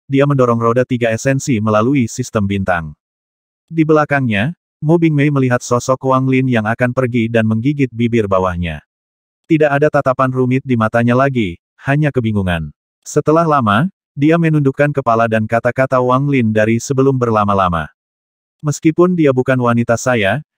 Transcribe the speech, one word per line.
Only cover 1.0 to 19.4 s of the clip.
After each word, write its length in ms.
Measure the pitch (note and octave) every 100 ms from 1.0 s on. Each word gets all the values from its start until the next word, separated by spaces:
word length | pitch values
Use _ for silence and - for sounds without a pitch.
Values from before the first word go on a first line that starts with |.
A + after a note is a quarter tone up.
| A#2
esensi 480 | A2+ C3+ C3+ - A2+
melalui 480 | G#2+ G#2+ A2+ C#3+ A2+
sistem 400 | - B2 A2+ G2
bintang. 480 | G2+ F#2+ F2 D#2 D2 _ _ _ _ _ _ _
Di 160 | E3
belakangnya, 720 | D#3 D#3 D3 C#3+ C3 G2+ B2 F3 _ _
Mu 240 | D3+ E3+
Bingmei 320 | E3 D3 D3
melihat 240 | C#3 C3 B2
sosok 560 | - A#2+ - C3 C3+
Wang 160 | C3 C3
Lin 160 | C3 C3
yang 240 | A#2+ G#2+
akan 240 | A#2 B2
pergi 320 | B2 B2+ A#2+ A2+
dan 240 | A#2 A2
menggigit 400 | A2 B2+ D3 C3
bibir 400 | A2+ A#2 A#2 G2+
bawahnya. 560 | F#2+ F#2 F2 F2 D2+ - _ _ _ _ _ _
Tidak 160 | D#3 D3+
ada 240 | C#3 D3+
tatapan 400 | D3 C#3 B2+ C3
rumit 320 | B2+ B2+ C3
di 160 | C3 A#2+
matanya 400 | A2 A#2 A#2 B2
lagi, 400 | C#3 B2+ G2 E2+ _ _
hanya 320 | - C#3 D3+
kebingungan. 560 | C3+ A2+ G#2 F#2 E2+ D2+ - _ _
Setelah 400 | - D3+ D3 D#3+
lama, 480 | E3 D3 A2 G2+ F#3 - _
dia 240 | - D3 E3+
menundukkan 560 | E3 D#3 C#3 - D3
kepala 320 | C#3 B2 A2+ A#2
dan 240 | A2 G#2+
kata-kata 480 | A#2 A#2+ A#2 C3 B2+
Wang 320 | B2 B2+ C#3+
Lin 240 | C3+ A2+
dari 240 | G#2+ G#2+ A#2
sebelum 400 | - C3 C3+ C3
berlama-lama. 720 | A#2+ G#2+ G2+ G2 F#2 E2 D2+ _ _ _ _ _ _ _
"Meskipun 560 | D3+ C#3+ D#3+ D#3 F3 F3+
dia 160 | D3
bukan 240 | B2+